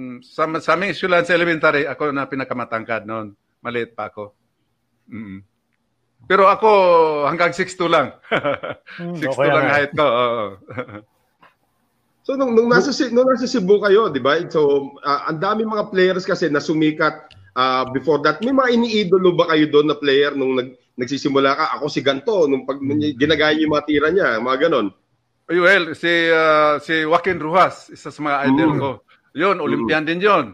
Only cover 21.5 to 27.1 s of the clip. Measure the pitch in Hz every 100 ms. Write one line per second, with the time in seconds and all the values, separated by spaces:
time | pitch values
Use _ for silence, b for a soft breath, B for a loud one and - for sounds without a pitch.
21.5 | 139 156 120 147 156 131 135 - 208 147
22.5 | 135 127 139 139 147 147 127 147 151 151
23.5 | 151 156 151 151 147 151 185 156 110 120
24.5 | 131 165 143 101 - _ _ _ _ -
25.5 | 175 175 196 165 147 170 170 165 165 160
26.5 | 151 151 147 - 160 156